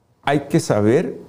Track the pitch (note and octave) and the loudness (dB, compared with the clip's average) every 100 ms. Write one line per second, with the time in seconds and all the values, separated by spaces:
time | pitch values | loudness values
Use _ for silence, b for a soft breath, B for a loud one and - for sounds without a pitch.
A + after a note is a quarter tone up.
0 | _ _ - D3 - D#3+ - G#2+ G#2 C3+ | _ _ -2 -2 0 -2 0 0 2 2
1 | - - | 0 -8